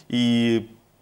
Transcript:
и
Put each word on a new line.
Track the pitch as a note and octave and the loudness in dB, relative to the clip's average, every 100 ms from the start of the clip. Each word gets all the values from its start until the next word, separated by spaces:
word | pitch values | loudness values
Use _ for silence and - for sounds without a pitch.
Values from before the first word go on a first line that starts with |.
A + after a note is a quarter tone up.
| - | -8
и | B2 A#2+ A#2+ A#2 A2+ A2 - _ _ | -2 0 2 2 0 -4 -16 _ _